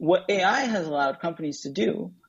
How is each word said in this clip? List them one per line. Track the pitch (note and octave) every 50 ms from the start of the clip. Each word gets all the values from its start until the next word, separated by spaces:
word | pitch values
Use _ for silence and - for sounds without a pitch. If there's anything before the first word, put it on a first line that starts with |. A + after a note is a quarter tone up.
what | - D#3 F3+ F3+ F3+ -
A | G3+ G3
I | F#3 F#3+ A3+ C4+
has | C#4 B3 A3 G3+ E3+ D#3+
allowed | D3 C#3+ C#3 C#3 C3+ -
companies | - E3+ E3 - D#3+ D3+ C#3+ -
to | - C#3+
do | C#3 E3 G#3+ A3 - - - F3+ - - _